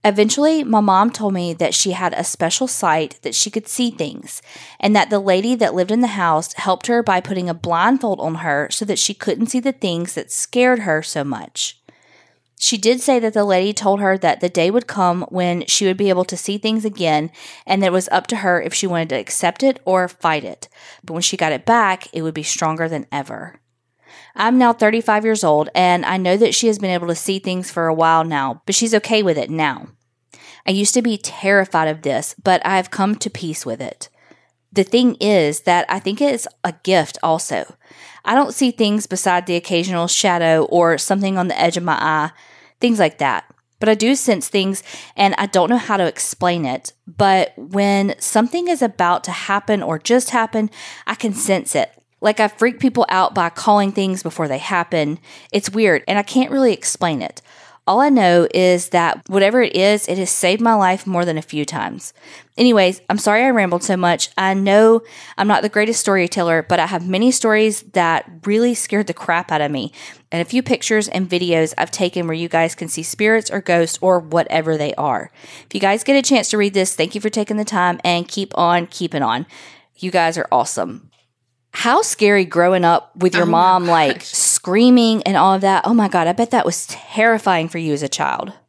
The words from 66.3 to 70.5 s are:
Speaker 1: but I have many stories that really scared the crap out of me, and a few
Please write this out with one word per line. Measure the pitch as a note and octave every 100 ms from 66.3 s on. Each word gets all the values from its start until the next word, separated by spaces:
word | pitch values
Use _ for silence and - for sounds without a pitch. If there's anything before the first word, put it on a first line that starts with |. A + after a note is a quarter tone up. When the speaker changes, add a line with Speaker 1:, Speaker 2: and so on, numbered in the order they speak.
| G3+ E3+ E3 D#3
Speaker 1:
but | F3
I | E3+
have | F#3 F3+
many | F#3 B3
stories | B3+ A3+ G#3+ A3 G#3 -
that | F#3+ E3+ D#3+ - E3
really | G3+ G#3+ A#3+
scared | A#3 - G3+ G3
the |
crap | E3+ - E3+ F3+
out | D#3
of | D3
me, | C#3 A2 - - - _
and | E3+
a |
few | E3+